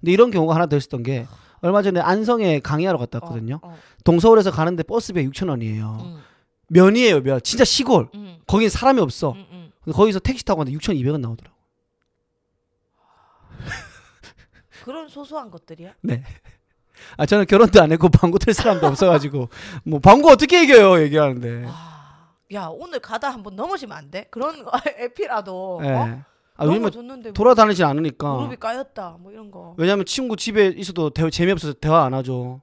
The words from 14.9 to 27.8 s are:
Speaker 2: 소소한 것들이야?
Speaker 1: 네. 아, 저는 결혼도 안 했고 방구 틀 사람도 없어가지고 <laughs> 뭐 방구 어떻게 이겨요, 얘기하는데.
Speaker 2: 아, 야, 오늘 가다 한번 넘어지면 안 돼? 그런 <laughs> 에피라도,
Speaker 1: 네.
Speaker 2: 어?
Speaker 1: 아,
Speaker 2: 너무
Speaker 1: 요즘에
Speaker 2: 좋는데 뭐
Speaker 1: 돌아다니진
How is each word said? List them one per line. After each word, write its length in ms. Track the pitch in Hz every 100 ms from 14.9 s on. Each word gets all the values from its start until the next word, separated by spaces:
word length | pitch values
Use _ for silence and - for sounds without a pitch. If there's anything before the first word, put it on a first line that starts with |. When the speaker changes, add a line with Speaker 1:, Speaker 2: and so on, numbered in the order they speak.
| 294 311
Speaker 2:
소소한 420 | 277 277 302 240
것들이야? 440 | 170 _ 160 175 _
Speaker 1:
네. 200 | - 123 135 - _ _ _ _ _ _ - -
아, 100 | 147
저는 200 | 208 196
결혼도 340 | 202 226 202
안 100 | 156
했고 160 | 160 170
방구 300 | - 175 185
틀 140 | -
사람도 320 | 208 240 185 -
없어가지고 640 | 139 190 160 143 139 120 - -
<laughs> 160 | 165
뭐 140 | - 151
방구 320 | 180 226 302
어떻게 320 | 254 285 359
이겨요, 360 | 311 254 196 180
얘기하는데. 640 | 151 151 147 123 120 120 123
Speaker 2:
아, 640 | 147 165 156 143 _ _ _ _
야, 140 | 202 175
오늘 280 | 160 339 302
가다 300 | - 240 277
한번 260 | 262 208 190
넘어지면 400 | 294 392 269 147
안 140 | 143
돼? 160 | 170 220
그런 340 | - 277 320 240 233
<laughs> 160 | 311 -
에피라도, 800 | 240 240 403 233 196 185 190 175
Speaker 1:
네. 80 | 147
Speaker 2:
어? 300 | 127 117 120 139 _ _ _
Speaker 1:
아, 40 |
Speaker 2:
너무 120 | 147 190
Speaker 1:
요즘에 140 | 226
Speaker 2:
좋는데 380 | 233 240 269 226
뭐 20 |
Speaker 1:
돌아다니진 500 | 196 220 233 214 185